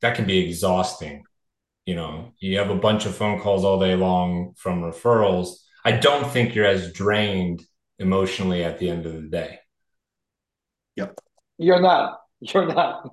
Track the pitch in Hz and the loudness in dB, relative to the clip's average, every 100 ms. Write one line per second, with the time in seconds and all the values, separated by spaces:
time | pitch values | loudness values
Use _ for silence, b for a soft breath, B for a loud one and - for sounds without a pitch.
0 | 117 113 98 92 82 85 95 92 92 - | -4 -2 0 0 0 -2 0 0 0 -6
1 | 76 71 - _ _ _ _ _ - 87 | -12 -14 -20 _ _ _ _ _ -8 -8
2 | 78 78 - - 95 95 101 95 107 107 | -8 -10 -16 -12 -4 -2 0 0 2 2
3 | 104 90 107 98 104 95 98 95 95 92 | -2 -2 -2 -2 0 2 4 2 2 2
4 | 92 90 90 87 90 - 95 90 85 82 | 2 2 0 -2 -6 -10 -6 -6 -6 -4
5 | 120 117 101 90 90 - b b 117 117 | 2 4 4 2 -2 -10 b b 0 4
6 | 147 143 127 127 113 107 104 95 87 - | 4 2 0 0 0 2 2 2 -2 -2
7 | 98 104 104 95 90 85 - _ _ - | 0 2 0 0 -2 -4 -12 _ _ -6
8 | 95 95 95 - 92 90 85 80 87 85 | 0 2 0 -2 -2 -2 -2 -4 -4 -4
9 | 82 80 78 85 76 - _ _ _ _ | -6 -10 -8 -8 -8 -12 _ _ _ _
10 | _ _ _ _ _ _ _ _ _ - | _ _ _ _ _ _ _ _ _ -10
11 | 196 - _ _ _ - 165 180 185 170 | -10 -12 _ _ _ -2 4 6 6 4
12 | - - _ _ - 196 170 165 165 - | 2 -6 _ _ -4 -2 0 0 0 -2
13 | 135 | -6